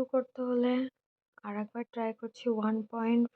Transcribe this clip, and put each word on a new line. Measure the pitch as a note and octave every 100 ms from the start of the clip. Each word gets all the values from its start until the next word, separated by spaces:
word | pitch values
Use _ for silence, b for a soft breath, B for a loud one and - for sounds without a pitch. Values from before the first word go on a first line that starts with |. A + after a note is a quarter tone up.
| C4
করতে | C4 B3+ - B3
হলে | B3 B3 B3+ C4 - _ _ _ _
আর | G#3 G#3
একবার | G#3 A#3 A#3+
ট্রাই | A#3+ A3+ A3
করছি, | A3+ - A#3+ A3
ওয়ান | G#3+ A3 G#3+
পয়েন্ট | A3+ A3+ A#3 A#3+